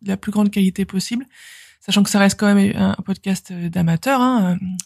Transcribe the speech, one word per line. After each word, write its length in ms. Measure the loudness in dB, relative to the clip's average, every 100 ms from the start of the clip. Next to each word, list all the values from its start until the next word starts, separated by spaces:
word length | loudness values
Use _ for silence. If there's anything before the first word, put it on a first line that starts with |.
de 60 | -6
la 100 | -6
plus 120 | -4
grande 200 | 0 0
qualité 340 | 2 0 0
possible. 420 | -4 -4 -4 -6 -8 -16 -20 -20 -20 _
Sachant 220 | -2 2
que 80 | 2
ça 80 | 4
reste 200 | 2 2
quand 140 | 2
même 240 | 4 2 2
un, 140 | 0
un 120 | -2
podcast, 480 | -4 -6 -4 -6 -6
euh, 200 | -8 -6
d'amateurs, 500 | -2 0 0 0 2
hein. 380 | 2 2 2 0
Euh, 60 | -4 -8